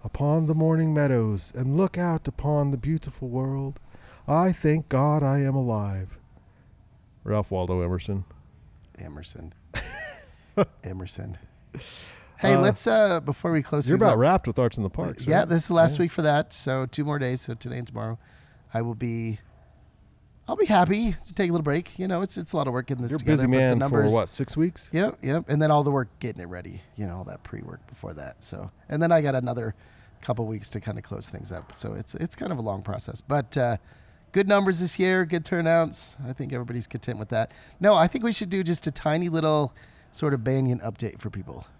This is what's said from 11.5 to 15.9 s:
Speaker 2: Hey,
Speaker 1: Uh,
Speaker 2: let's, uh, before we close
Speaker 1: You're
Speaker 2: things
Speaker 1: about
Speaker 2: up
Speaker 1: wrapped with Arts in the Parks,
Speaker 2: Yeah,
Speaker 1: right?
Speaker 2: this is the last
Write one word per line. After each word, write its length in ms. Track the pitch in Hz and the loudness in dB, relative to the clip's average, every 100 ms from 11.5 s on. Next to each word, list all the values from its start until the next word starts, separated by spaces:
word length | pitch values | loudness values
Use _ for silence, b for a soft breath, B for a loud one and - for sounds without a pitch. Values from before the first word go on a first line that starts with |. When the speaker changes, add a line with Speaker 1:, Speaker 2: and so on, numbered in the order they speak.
| _ _ B B B B B B B | _ _ B B B B B B B
Speaker 2:
Hey, 180 | 190 | 4
Speaker 1:
Uh, 60 | 139 | 6
Speaker 2:
let's, 260 | 196 202 233 | 6 4 2
uh, 320 | 220 208 170 | 4 4 2
before 320 | 143 139 170 | -2 -4 0
we 100 | 160 | 0
close 260 | 131 147 131 | 2 -2 2
Speaker 1:
You're 80 | 185 | 4
Speaker 2:
things 60 | |
Speaker 1:
about 120 | 208 | 6
Speaker 2:
up 40 | 113 | 6
Speaker 1:
wrapped 280 | 135 185 - | 6 4 2
with 100 | 117 | 0
Arts 180 | 120 - | 0 0
in 60 | |
the 80 | 98 | -4
Parks, 340 | - 170 - | -2 -6 -4
Speaker 2:
Yeah, 140 | 127 165 | 2 2
Speaker 1:
right? 80 | 165 | 4
Speaker 2:
this 140 | 170 | 0
is 60 | - | 2
the 60 | |
last 220 | 170 165 | 6 6